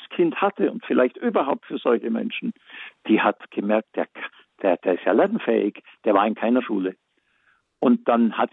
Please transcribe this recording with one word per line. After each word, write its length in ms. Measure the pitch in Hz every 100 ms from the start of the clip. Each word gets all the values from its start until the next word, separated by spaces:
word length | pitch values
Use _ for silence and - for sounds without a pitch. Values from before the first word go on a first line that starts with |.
| -
Kind 320 | - 170 -
hatte 280 | 196 - 165
und 160 | - -
vielleicht 300 | 127 127 -
überhaupt 500 | 240 196 135 226 -
für 120 | 147
solche 320 | - 120 117
Menschen, 420 | 113 107 - - - - - - _ -
die 140 | 107
hat 280 | 107 - -
gemerkt, 440 | - 101 107 - -
der, 140 | - - - _ _ _
der, 140 | 98 87
der 200 | 95 87
ist 100 | 90
ja 80 |
lernfähig, 680 | 110 196 226 - 110 101 - - -
der 100 | 110
war 140 | 98 110
in 80 | 104
keiner 260 | 110 127
Schule. 360 | 120 104 92 - _ _ _ _ _ _ _ -
Und 300 | 131 120 -
dann 280 | 117 113 107
hat 140 | 117